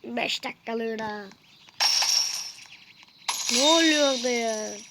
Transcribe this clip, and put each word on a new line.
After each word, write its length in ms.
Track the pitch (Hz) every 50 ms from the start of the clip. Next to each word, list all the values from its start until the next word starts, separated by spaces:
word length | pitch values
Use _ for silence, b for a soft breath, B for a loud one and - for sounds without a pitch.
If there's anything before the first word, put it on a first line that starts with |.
| -
Beş 400 | - 240 240 - 269 - - -
dakikalığına. 840 | - - _ _ - 226 233 226 226 226 220 220 214 208 208 202 196 - _ _ _ - - - - _ - - - - - - - - - - - - - - - - - - - - - - - - - - - _ - - - - - - -
Ne 100 | 240 240
oluyor 520 | 269 302 320 330 330 320 302 302 294 277 269
orada 140 | 247 233 254
ya? 420 | 247 240 233 226 220 214 214 208 208 208 220 -